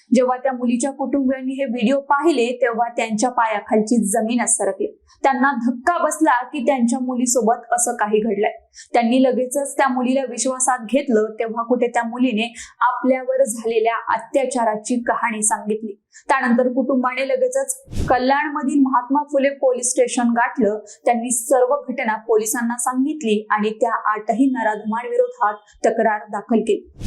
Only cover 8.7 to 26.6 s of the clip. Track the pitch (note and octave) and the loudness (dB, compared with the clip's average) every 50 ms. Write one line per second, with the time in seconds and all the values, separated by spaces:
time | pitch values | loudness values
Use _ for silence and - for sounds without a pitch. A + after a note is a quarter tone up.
8.7 | _ - - _ - B3 A#3 A3+ B3 C4 C4 B3+ G#3+ A#3 B3+ B3 - C#4+ C#4 C#4 | _ -20 -8 _ 0 2 2 4 4 4 4 4 2 0 -2 -2 -2 -4 -4 -4
9.7 | - - C#4+ C4+ B3+ B3+ B3 B3 C4 C#4 C4+ A#3 A#3+ A3+ - C4 B3+ B3+ B3+ - | -2 0 0 0 0 0 0 0 0 0 -2 -4 -4 -4 -4 -4 -4 -2 -2 -2
10.7 | B3+ G#3+ A3+ G#3 A#3 C#4 C#4+ - A3+ G#3+ G#3+ A3 G#3+ - A#3 A3+ A3 A#3 A#3 A#3 | -2 -2 -2 0 0 0 2 2 2 2 2 0 -2 -4 -6 -4 -4 -4 -2 0
11.7 | B3+ B3 A#3+ A#3+ A#3 A#3+ A#3 A3+ A3+ B3 B3 B3+ G#3+ G#3 A3+ A#3 A#3 - - - | 0 0 0 0 0 -2 -2 -2 -2 0 0 0 0 0 -2 -4 -6 -12 -20 -12
12.7 | - - A#3 B3 B3 B3 - B3+ C4 C4 B3+ B3 C4 - C4+ A3+ G#3+ A3+ A3+ A3+ | -4 0 0 0 0 0 2 2 0 0 0 0 2 2 2 0 0 -4 -4 -2
13.7 | A#3 A3+ A3 A3+ A3+ G#3+ - - - A3 - - - C#4+ C#4 C4+ - B3 A#3 A3 | 0 2 2 2 0 -2 -2 -2 -2 -2 -2 -2 -2 0 0 0 0 0 0 0
14.7 | G#3+ G#3 G#3+ - B3 A#3+ A#3 - A3+ - - A#3 A3 G#3+ G#3+ - A#3 - G#3 G#3 | 0 -2 -2 -2 -4 -2 0 -2 -2 0 0 -2 -2 -2 -2 -2 -2 -2 -2 -4
15.7 | G#3+ A3 A3+ G#3+ - - _ _ _ - - - C#4+ C4+ B3+ B3 A#3 B3 B3 C4 | -4 -4 -6 -10 -12 -14 _ _ _ -8 -2 0 0 2 2 2 2 2 2 2
16.7 | A#3+ C4+ B3 - C#4 B3+ B3 B3 B3 B3+ C4+ C4+ C4 C4 B3+ B3+ C4 C4+ C4+ C4+ | 2 0 0 0 2 0 0 0 -2 -2 -2 -2 0 0 0 0 0 -2 -4 -4
17.7 | - - - - - - - - B3+ B3 B3+ B3+ C#4 C#4+ D4+ D#4 C#4+ D4+ D4 C#4 | -6 -10 -10 -8 -4 -2 0 2 2 2 2 2 2 2 0 -2 -4 -4 -2 0
18.7 | - C#4+ C4+ C4 B3+ A#3+ A#3+ - C4+ C#4+ D4 C#4+ D4 C#4 C4 C#4 C#4 - - C4 | 2 2 4 4 2 0 0 0 0 -2 0 0 0 0 2 0 0 0 0 0
19.7 | B3 A#3+ B3 - - - B3 A#3 - C4 A#3+ A#3 A#3 A#3 A#3+ C4+ - C#4+ A3 G3+ | 0 0 -2 -2 0 0 0 0 2 0 2 2 2 2 0 0 0 0 0 0
20.7 | G#3+ G#3+ - - - - - - A#3 A3+ A#3 B3 A#3+ - - - C#4+ B3 B3 B3+ | 0 -2 -6 -12 -12 -4 0 0 0 0 0 -4 -4 -4 0 2 4 4 4 4
21.7 | C#4+ C4+ - - A#3 C4+ C4 A3+ G#3+ A3 - - A3+ G#3+ A3 G#3+ - B3 A#3 A#3 | 2 0 -2 -6 -6 -6 -4 -4 -4 -4 0 2 2 2 2 0 -4 -4 -2 -4
22.7 | A#3+ A#3 - B3+ B3+ B3+ C4+ D4 D#4 D4+ A3+ A3 G#3 G#3+ G#3+ - G#3 G#3+ G3+ A3 | -4 -4 -4 -2 0 0 0 0 -2 -2 -2 0 0 0 0 0 -2 0 0 -2
23.7 | A3 - - A3+ G#3+ - - G#3+ G#3+ G#3+ G#3+ - A3+ G#3+ C#4 C4+ B3+ A#3 A3 G#3+ | -2 0 0 0 0 0 -2 -2 -4 -2 -2 -2 0 2 2 2 2 0 -2 -2
24.7 | G#3+ G3+ G#3+ G#3+ G#3+ A#3 B3 A#3+ A#3+ B3 B3 A#3+ - - A#3+ G#3 G#3+ G#3+ _ _ | -2 -4 -4 -6 -6 -4 -4 -2 0 0 0 0 0 -2 -2 -2 -2 -4 _ _
25.7 | _ _ - A3+ A3+ A#3 A3 A3 G#3 G#3+ - - G#3+ G3+ - - A#3 A3 | _ _ 0 0 2 2 2 2 0 -2 -4 -8 -10 -8 -4 0 0 2